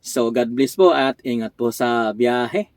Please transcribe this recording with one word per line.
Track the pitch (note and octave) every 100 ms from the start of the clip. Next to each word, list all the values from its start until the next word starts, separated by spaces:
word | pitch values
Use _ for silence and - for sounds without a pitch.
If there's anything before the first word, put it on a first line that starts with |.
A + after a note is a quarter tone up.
So, | - - A#2
God | A#2 A#2+
bless | A#2+ C3+ -
po | F#3
at | D3 C3+ B2+
ingat | C3 A#2+ A2 _
po | A#2+
sa | - B2 A#2+ A2+
biyahe. | G#2 A#2+ B2 A#2+ F3+ G#3